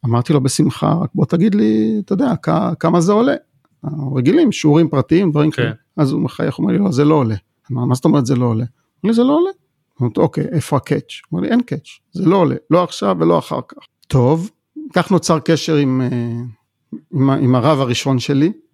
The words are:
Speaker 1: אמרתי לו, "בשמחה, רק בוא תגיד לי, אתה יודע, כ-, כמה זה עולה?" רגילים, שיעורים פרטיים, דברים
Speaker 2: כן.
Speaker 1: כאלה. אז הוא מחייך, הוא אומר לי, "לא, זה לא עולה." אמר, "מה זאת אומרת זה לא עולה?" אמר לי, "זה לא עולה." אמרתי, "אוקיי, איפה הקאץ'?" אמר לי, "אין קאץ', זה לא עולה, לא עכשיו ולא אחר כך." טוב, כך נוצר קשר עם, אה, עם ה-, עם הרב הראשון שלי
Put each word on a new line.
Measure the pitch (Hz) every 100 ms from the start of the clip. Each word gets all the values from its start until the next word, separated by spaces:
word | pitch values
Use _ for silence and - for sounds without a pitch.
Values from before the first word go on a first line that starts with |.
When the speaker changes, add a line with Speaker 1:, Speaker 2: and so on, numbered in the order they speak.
| 127
Speaker 1:
אמרתי | 117 123
לו, | 147
"בשמחה, | 131 - 151 - -
רק | 165 - -
בוא | -
תגיד | 165 208 202
לי, | 214 220 220 214 196
אתה |
יודע, | 196 269 -
כ-, | - 160 - 165
כמה | 165 170
זה | 165
עולה?" | 208 247 277 _ _ _ _ 151 151 139 127
רגילים, | 127 254 302
שיעורים | - 156 147 165
פרטיים, | 143 127 165 196
דברים | 147 151
Speaker 2:
כן. | -
Speaker 1:
כאלה. | 117 113 _ -
אז | 143
הוא | 156
מחייך, | - - - -
הוא |
אומר | 170 180
לי, |
"לא, | 202
זה | 131 147
לא | 156
עולה." | 120 104 _ _ _
אמר, | 123 123
"מה | 127
זאת | -
אומרת | 147 120
זה | 131
לא | 123
עולה?" | 110
אמר | 123 _ _ _ 190
לי, |
"זה | 226
לא | 247 302
עולה." | 359 392 _ _ _ _
אמרתי, | 123 -
"אוקיי, | 160 - 147
איפה | 160 - 139
הקאץ'?" | - 147 - - _
אמר | 165
לי, | -
"אין | 233
קאץ', | 247 156 - - _
זה | 175 190
לא | 196
עולה, | 165 131 _
לא | 160
עכשיו | 175 - 202 185
ולא | 117 170
אחר | - - -
כך." | - _ _ _
טוב, | 135 123 160 190 _ _ - 302
כך | - 165
נוצר | 180 - 160
קשר | 135 160 - 151
עם, | 143 131
אה, | 127 123 120 117 123 110 _ _ _ - _
עם | 160 135
ה-, | 135
עם | 127 127
הרב | 120 147
הראשון | 131 120 - 131
שלי | - 139 156 214 _